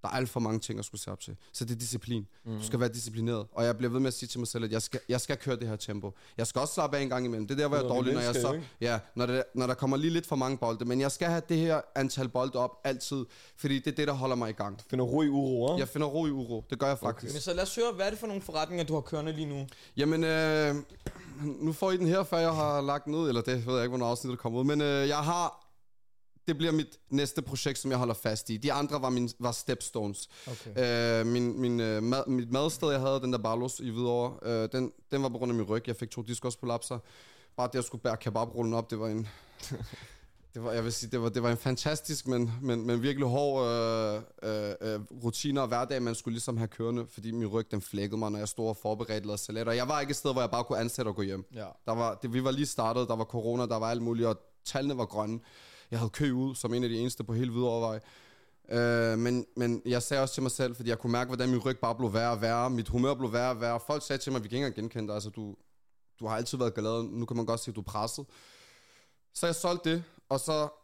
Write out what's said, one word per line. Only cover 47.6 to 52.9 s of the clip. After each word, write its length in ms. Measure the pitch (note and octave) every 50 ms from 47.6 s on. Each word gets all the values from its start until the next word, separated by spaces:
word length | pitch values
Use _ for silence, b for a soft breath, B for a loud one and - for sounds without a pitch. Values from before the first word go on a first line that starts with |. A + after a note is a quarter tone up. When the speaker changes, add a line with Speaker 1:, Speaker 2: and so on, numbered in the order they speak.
| A2 -
Speaker 1:
den 100 | - G#2
flækkede 360 | F#2 - - G2+ G2+ G#2 G#2 A2
mig, 120 | A2 G#2+
når 80 | G#2 G#2
jeg 80 | G#2+ G2+
stod 220 | - - A2+ A2
og 80 | A2 G#2
forberedte, 500 | - G#2+ G#2+ G#2 A#2 G#2+ A2 G#2+ G2+ G#2
lavede 140 | G#2 G#2
salater. 300 | - - G#2+ A2 A#2 A2+
Jeg 160 | A#2 A#2+ B2 B2+
var 120 | D3+ D3
ikke 120 | C#3+ C#3
et 60 | C#3+ -
sted, 140 | - C#3+
hvor 100 | C3 B2+
jeg 100 | B2 A2+
bare 120 | F#2 A#2+ A#2
kunne 160 | - C#3 G#2+
ansætte 300 | A2+ A#2 - - B2+ A2
og 60 | G2+
gå 60 | A2
hjem. 240 | G2+ G2 F#2+ F#2+ F#2+ - -
Speaker 3:
Ja. 120 | A2+ G#2+ F#2 - - _
Speaker 1:
Der 60 | -
var, 240 | A2+ A2+ A#2 A2+ G#2
det, 180 | - - B2 A2+
vi 100 | B2+ C3
var 80 | C3+
lige 140 | C3 C3+ D3
startet, 420 | C3+ - - A#2 A2+